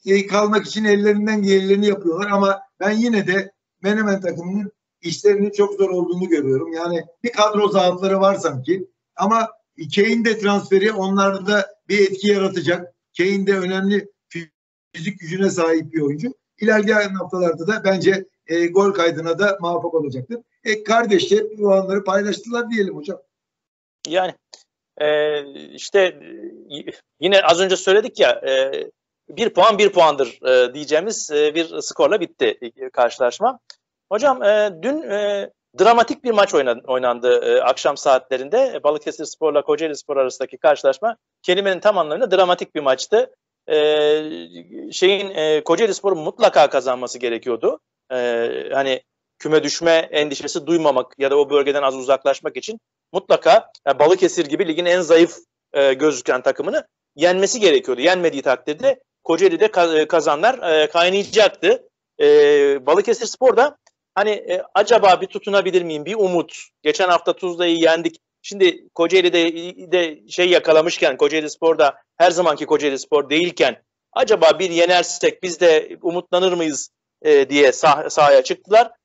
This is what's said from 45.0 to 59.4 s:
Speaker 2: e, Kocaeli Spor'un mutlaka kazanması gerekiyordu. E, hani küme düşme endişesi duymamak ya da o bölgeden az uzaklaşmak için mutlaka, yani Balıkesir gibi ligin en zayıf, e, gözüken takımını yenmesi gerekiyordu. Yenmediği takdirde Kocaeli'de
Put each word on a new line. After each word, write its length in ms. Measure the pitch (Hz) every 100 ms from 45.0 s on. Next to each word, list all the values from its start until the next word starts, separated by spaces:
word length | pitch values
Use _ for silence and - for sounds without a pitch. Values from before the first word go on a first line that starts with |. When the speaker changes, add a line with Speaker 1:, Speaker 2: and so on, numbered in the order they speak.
| 185 196 202
Speaker 2:
e, 340 | 196 156 156
Kocaeli 300 | 151 170 220
Spor'un 240 | 190 202 175
mutlaka 520 | 156 - 214 180 143
kazanması 480 | 143 127 123 123 123
gerekiyordu. 600 | 123 117 123 113 170 285 _ _ _
E, 40 | 127 120 117 117 127 -
hani 300 | 135 135 127 _ _ _ _
küme 240 | 156 156
düşme 460 | 143 - 170 165 -
endişesi 560 | 156 147 139 143 175 143
duymamak 480 | 170 156 127 127 _
ya 120 | 135
da 60 | 143
o 140 | 139
bölgeden 320 | 143 139 143
az 140 | 139 131
uzaklaşmak 600 | 127 135 139 135 151 131
için 240 | - 226 _ _ _
mutlaka, 580 | 180 - 175 165 202 - _ -
yani 120 | 135
Balıkesir 480 | 147 190 175 175 147
gibi 220 | 156 185
ligin 160 | 156
en 160 | 175 180
zayıf, 360 | 160 165 170 - _ _ _
e, 220 | - 139
gözüken 480 | 131 156 131 - 127
takımını 440 | 131 131 147 285 - _ _ -
yenmesi 440 | 170 180 190 247
gerekiyordu. 400 | 202 139 - 123
Yenmediği 420 | 151 180 170 139
takdirde 580 | 139 123 - 151 269 254 _ _
Kocaeli'de 420 | - 165